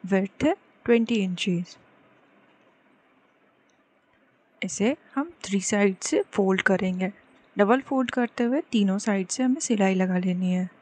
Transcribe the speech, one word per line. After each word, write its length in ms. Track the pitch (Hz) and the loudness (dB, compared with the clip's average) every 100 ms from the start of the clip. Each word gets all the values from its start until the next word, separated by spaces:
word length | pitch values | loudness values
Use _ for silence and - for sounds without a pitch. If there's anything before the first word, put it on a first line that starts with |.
| 180 | 0
width 380 | 190 196 _ | 0 -2 _
है 120 | 294 392 _ _ | 0 0 _ _
ट्वेंटी 300 | - 233 226 | 2 2 2
inches। 640 | 233 190 175 - 175 180 - _ _ _ _ _ _ _ _ _ _ _ _ _ _ _ _ _ _ _ _ _ _ _ _ _ _ _ _ | 0 -2 -2 -2 -2 -4 -14 _ _ _ _ _ _ _ _ _ _ _ _ _ _ _ _ _ _ _ _ _ _ _ _ _ _ _ _
इसे 340 | 190 - 214 294 - | -10 -2 -2 -2 -8
हम 180 | 269 339 - | -8 -8 -12
three 160 | - 196 | -4 -4
side 360 | 185 208 202 190 | -2 0 0 0
से 240 | - 311 | -2 -2
fold 400 | 392 - 190 190 | 0 0 0 2
करेंगे। 500 | - 185 185 185 190 - _ _ _ 190 | 2 0 0 -4 -6 -6 _ _ _ 0
Double 220 | 202 254 | 2 2
fold 300 | - 262 247 | 0 -2 0
करते 340 | - 240 - | -2 -4 -2
हुए 160 | 240 269 | 0 0
तीनों 380 | - 226 196 196 | 0 0 2 0
side 300 | - 196 185 | 0 -2 -2
से 140 | - | -2
हमें 180 | 254 269 | 0 0
सिलाई 340 | - 214 190 | 0 2 2
लगा 240 | 185 185 180 | 2 0 0
लेनी 340 | 180 180 185 | 0 0 0
है। 180 | 180 185 _ | 0 -2 _